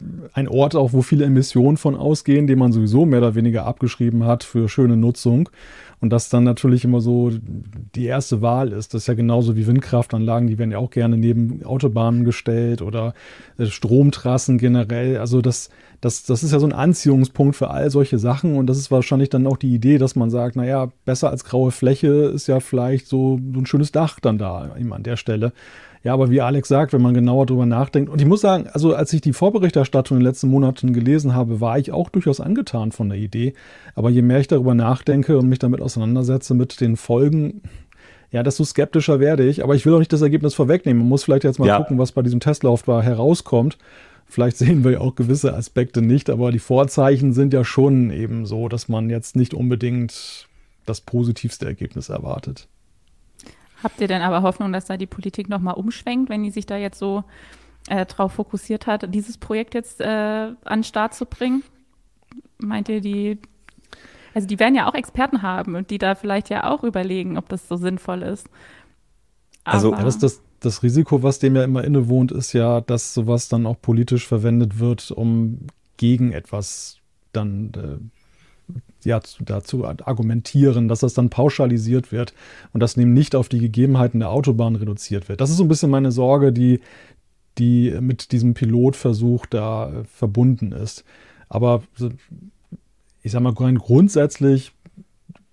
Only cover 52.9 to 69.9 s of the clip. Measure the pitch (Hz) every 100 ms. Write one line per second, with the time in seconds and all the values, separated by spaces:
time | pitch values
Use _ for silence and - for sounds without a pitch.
52.9 | _ _ _ _ _ - _ _ _ 220
53.9 | - 202 185 175 175 185 185 202 185 -
54.9 | 185 190 - 190 - 190 202 180 180 208
55.9 | - - 247 262 208 208 202 196 202 202
56.9 | - 196 196 196 - - - _ _ -
57.9 | 196 185 - 190 - 208 196 - 220 -
58.9 | 208 180 202 208 - - 220 226 240 226
59.9 | - - 220 214 214 220 247 - 220 226
60.9 | 214 220 - 247 - 247 262 - _ _
61.9 | _ _ _ _ 240 - - 208 214 202
62.9 | 214 202 202 208 214 - _ - _ _
63.9 | - - - - 226 196 196 226 269 -
64.9 | 294 - - 262 247 190 185 185 170 190
65.9 | 202 190 196 208 196 202 208 - 294 240
66.9 | 190 185 185 180 165 - 190 - 175 180
67.9 | 185 - 180 180 202 - _ - - _
68.9 | _ _ _ _ _ _ _ - 107 107